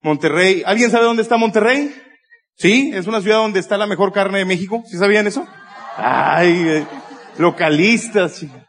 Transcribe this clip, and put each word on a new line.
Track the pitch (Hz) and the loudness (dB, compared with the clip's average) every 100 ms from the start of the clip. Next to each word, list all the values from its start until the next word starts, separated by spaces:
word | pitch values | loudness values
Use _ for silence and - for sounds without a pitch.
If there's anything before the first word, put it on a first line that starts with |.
Monterrey, | 156 147 160 160 185 190 | -2 -2 0 2 2 2
¿alguien | - 208 233 | 0 0 2
sabe | 233 | 2
dónde | 233 233 | 2 0
está | 220 233 | 0 0
Monterrey? | 226 214 220 269 294 - - _ _ _ _ _ | 2 2 2 0 -2 -10 -20 _ _ _ _ _
¿Sí? | 175 233 269 | 2 2 0
Es | 202 175 | -4 -4
una | 220 | -4
ciudad | 190 220 | 0 2
donde | 220 196 | 2 -2
está | 175 202 | -2 -2
la | 208 | -2
mejor | 180 196 | 0 0
carne | 202 196 196 | 0 -2 -2
de | |
México. | 185 180 185 226 226 | -2 -2 -4 -8 -8
¿Sí | 175 | -2
sabían | 202 214 208 | 2 2 2
eso? | 208 339 - - - - - | -4 -8 -16 -20 -20 -16 -6
Ay, | 120 131 143 156 175 170 | -2 0 0 2 2 2
eh, | 165 156 147 - - - - - | 0 -2 -4 -14 -18 -20 -20 -2
localistas, | 170 165 165 151 196 233 - 208 180 - | -2 0 0 2 2 2 0 -2 -2 -4
chica. | 147 131 | -16 -18